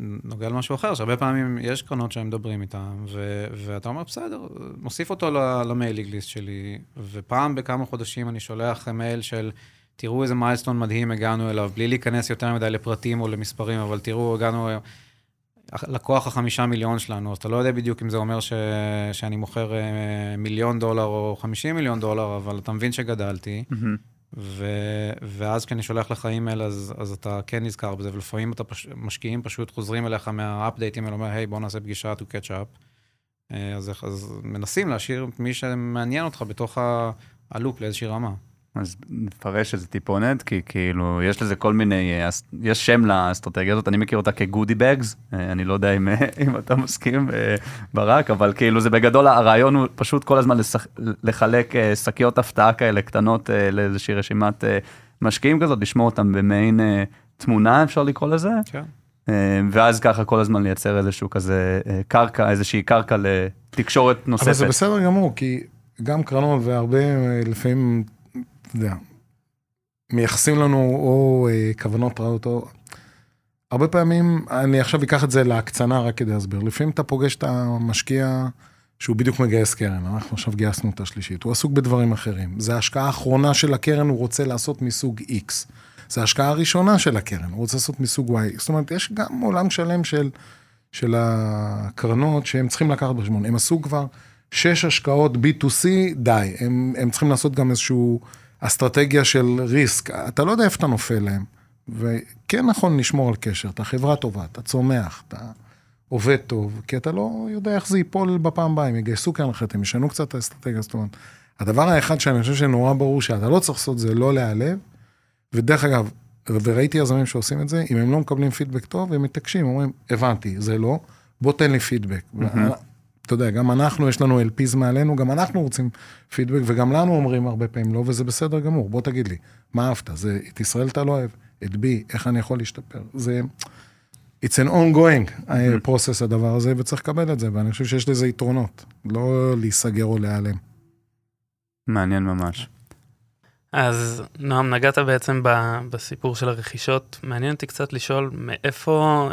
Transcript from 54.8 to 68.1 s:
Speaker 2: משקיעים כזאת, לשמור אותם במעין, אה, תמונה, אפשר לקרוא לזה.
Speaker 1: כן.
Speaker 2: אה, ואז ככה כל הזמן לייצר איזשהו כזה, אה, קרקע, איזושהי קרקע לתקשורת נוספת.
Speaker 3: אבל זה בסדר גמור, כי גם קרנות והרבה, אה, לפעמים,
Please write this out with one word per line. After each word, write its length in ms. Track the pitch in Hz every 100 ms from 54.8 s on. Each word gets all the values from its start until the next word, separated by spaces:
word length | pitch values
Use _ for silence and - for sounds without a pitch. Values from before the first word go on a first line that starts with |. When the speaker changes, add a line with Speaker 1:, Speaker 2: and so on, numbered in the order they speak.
| - - - _
Speaker 2:
משקיעים 380 | 110 - 139 156
כזאת, 200 | 160 123
לשמור 240 | 101 120 117
אותם 260 | 110 104
במעין, 480 | 98 101 101 107 110
אה, 240 | 107 101 98 - _ _
תמונה, 460 | - 110 107 131
אפשר 200 | 156 -
לקרוא 260 | 143 135 147
לזה. 200 | 160 185 226 214
Speaker 1:
כן. 120 | 143 156 - _ _ -
Speaker 2:
אה, 320 | 104 98 98 101
ואז 280 | 110 113 113
ככה 260 | 120 107 107
כל 140 | 110
הזמן 240 | 107 104
לייצר 340 | 101 95 107 101
איזשהו 320 | 98 95 101
כזה, 520 | 98 95 95 92 95 110
אה, 120 | 95 98
קרקע, 420 | 120 117 - 104
איזושהי 340 | 101 104 107
קרקע 320 | 92 117 113 110
לתקשורת 1080 | 98 95 95 - _ - 113 139 127 120 -
נוספת. 200 | 117 127
Speaker 3:
אבל 60 | 131
זה 120 | 139
בסדר 360 | 127 196 208
גמור, 320 | 180 190 175 110
כי 280 | 135 127 - _ _ -
גם 200 | 113 151
קרנות 380 | 151 135 147 139
והרבה, 360 | 117 123 117 131
אה, 420 | 143 139 127 120 113
לפעמים, 580 | 110 127 127 123 117 107